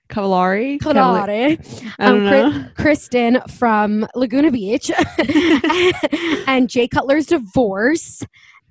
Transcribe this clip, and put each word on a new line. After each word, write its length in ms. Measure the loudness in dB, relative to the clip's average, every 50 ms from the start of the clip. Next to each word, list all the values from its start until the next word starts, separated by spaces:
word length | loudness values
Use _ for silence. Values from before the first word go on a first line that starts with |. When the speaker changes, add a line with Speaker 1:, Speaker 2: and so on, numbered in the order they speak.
| _
Speaker 1:
Cavallari? 720 | -10 -6 -4 -2 0 2 2 2 0 0 -2 -2 -4 -4 -4
Speaker 2:
Cavallari. 1120 | -2 0 2 4 4 4 2 2 0 -2 -2 0 0 0 0 -2 -4 -12 -16 -14 -14 -14 -6
Speaker 1:
I 80 | 0 2
don't 220 | 2 4 4 4
Speaker 2:
Um, 20 | 4
Kri-, 300 | 4 4 4 2 0 -2
Speaker 1:
know. 60 | -8 -10 -8
Speaker 2:
Kristen 680 | -2 0 0 0 0 -2 -2 -2 0 2 2 2 0 -2 -6
from 580 | -4 -2 0 2 2 2 0 0 0 -2 -4 -4 -4
Laguna 380 | -4 -4 0 0 2 2 2
Beach 400 | 0 -2 -2 -4 -4 -4 -4 -4 -2
<laughs> 1500 | -2 -2 -2 -2 -4 -2 0 2 2 2 2 2 2 0 0 0 2 2 0 0 0 -4 -4 -4 -4 -4 -4 -4 -4 -2
and 220 | 0 0 2 0 0
Jay 180 | 0 -2 -2
Cutler's 380 | 0 -2 -2 0 0 0 0 2
divorce. 1000 | 0 -2 -2 -2 -2 0 0 0 0 0 0 0 0 0 0 -4 -10 -14 -14 -16 -16 _ _ _ -20 _ _ _ _